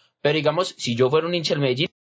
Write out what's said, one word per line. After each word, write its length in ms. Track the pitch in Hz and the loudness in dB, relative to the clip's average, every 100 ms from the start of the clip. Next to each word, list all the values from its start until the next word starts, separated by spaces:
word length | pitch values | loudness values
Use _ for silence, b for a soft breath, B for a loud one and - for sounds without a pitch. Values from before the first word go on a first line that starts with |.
| b _ | b _
pero, 160 | 147 156 | 0 2
digamos, 380 | 147 156 180 - | 0 0 -2 -4
si 180 | - 117 | -4 2
yo 140 | 131 | 2
fuera 160 | 156 165 | 2 0
un 80 | |
hincha 180 | 175 156 | -2 -2
del 80 | 160 | 0
Medellín 280 | 139 127 180 - | 0 0 -4 -6